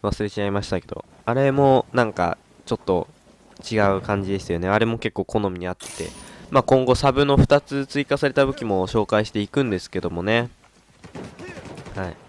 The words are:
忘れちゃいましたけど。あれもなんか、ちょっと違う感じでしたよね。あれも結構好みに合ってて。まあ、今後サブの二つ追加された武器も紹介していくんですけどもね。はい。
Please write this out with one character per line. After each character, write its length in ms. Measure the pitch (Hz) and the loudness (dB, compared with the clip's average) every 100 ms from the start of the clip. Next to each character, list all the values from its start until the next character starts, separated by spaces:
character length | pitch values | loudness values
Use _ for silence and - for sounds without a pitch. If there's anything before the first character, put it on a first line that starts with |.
忘 200 | 104 98 | -4 -4
れ 60 | 104 | -6
ち 120 | - | -4
ゃ 40 | 101 | -4
い 60 | |
ま 100 | 101 | -4
し 80 | 95 | -4
た 100 | 92 | -6
け 80 | - | -6
ど。 160 | - - - - | -14 -14 -12 -4
あ 80 | |
れ 180 | 123 139 | 0 2
も 340 | 135 139 131 - | 4 4 4 2
な 100 | 127 | 0
ん 100 | 113 | 0
か、 240 | 101 85 - _ _ - | 0 -2 -2 _ _ -8
ち 80 | |
ょ 20 | 113 | -6
っ 40 | - | 0
と 220 | 90 - - _ _ _ - - | -2 -2 -12 _ _ _ -20 -6
違 80 | 110 101 98 | 0 2 2
う 40 | |
感 220 | - 101 | 0 -4
じ 80 | 98 | -2
で 80 | 98 | -6
し 60 | - | -4
た 80 | |
よ 60 | 87 | -4
ね。 100 | 90 | 0
あ 80 | 104 | 2
れ 80 | 113 | 2
も 140 | 113 | -2
結 160 | 117 - | -6 -4
構 100 | 95 | -4
好 140 | 110 101 | -2 -2
み 80 | 90 | -4
に 80 | 90 | -8
合 40 | |
っ 20 | 90 | -10
て 120 | - - 80 | -12 -10 -12
て。 60 | - - - - | -12 -20 -20 0
ま 80 | 135 | 0
あ、 20 | |
今 220 | - 131 127 | 4 2 4
後 80 | |
サ 180 | 123 143 | 2 2
ブ 140 | 131 143 | 2 4
の 120 | 139 | 4
二 220 | - 143 | 6 6
つ 280 | - 139 135 | 4 -6 -4
追 180 | 143 139 | -4 -2
加 120 | 143 | 0
さ 100 | 143 | 0
れ 80 | 131 | 2
た 100 | 135 | 0
武 80 | |
器 120 | 131 113 | 0 -2
も 220 | 98 92 | 0 0
紹 180 | 117 104 | 0 2
介 200 | 107 107 | 0 0
し 60 | |
て 80 | 107 | -4
い 80 | 104 | -2
く 160 | - | 0
ん 80 | 131 | 0
で 80 | 95 | -2
す 100 | - | -4
け 100 | 95 | -6
ど 120 | 87 | -4
も 100 | 85 | -4
ね。 300 | 92 113 120 - _ _ _ _ - - - - 359 - - - - 104 | 0 0 -2 -10 _ _ _ _ -20 -16 -16 -16 -18 -16 -16 -18 -14 -10
は 100 | 90 | -10
い。 100 | 85 | -10